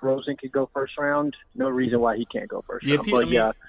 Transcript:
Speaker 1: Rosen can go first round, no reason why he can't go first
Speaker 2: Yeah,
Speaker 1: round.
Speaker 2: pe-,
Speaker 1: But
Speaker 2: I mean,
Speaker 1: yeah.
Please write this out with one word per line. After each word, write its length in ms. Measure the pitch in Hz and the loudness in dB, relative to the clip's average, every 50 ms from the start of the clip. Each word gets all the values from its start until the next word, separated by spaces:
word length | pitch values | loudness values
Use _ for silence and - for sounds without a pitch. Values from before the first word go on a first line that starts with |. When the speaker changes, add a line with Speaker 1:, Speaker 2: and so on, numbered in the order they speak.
Speaker 1:
Rosen 340 | 135 135 135 139 - 143 139 | -2 0 0 0 -2 -6 -8
can 140 | - 139 131 | -8 -8 -4
go 200 | - 139 135 - | -2 -2 -2 -2
first 240 | - 139 135 - - | -2 -4 -6 -4 -4
round, 380 | 147 147 143 143 147 147 143 - - - _ _ | -2 0 0 0 0 0 -2 -4 -8 -16 _ _
no 120 | 123 131 135 | -4 -2 0
reason 300 | 127 127 127 117 120 120 | 0 0 0 2 2 2
why 160 | 117 117 110 | 2 2 2
he 80 | 117 117 | 0 -4
can't 240 | - - 107 101 - | -6 -6 -8 -8 -8
go 140 | 107 95 | -10 -10
first 240 | - - 95 95 - | -8 -8 -10 -6 0
Speaker 2:
Yeah, 80 | 139 143 | 0 0
Speaker 1:
round. 100 | 151 123 | 2 2
Speaker 2:
pe-, 40 | 107 | 2
Speaker 1:
But 60 | 127 123 | 2 2
Speaker 2:
I 60 | 117 | 4
mean, 80 | 113 120 | 4 4
Speaker 1:
yeah. 180 | 117 110 110 - - - | 4 4 2 0 -4 -12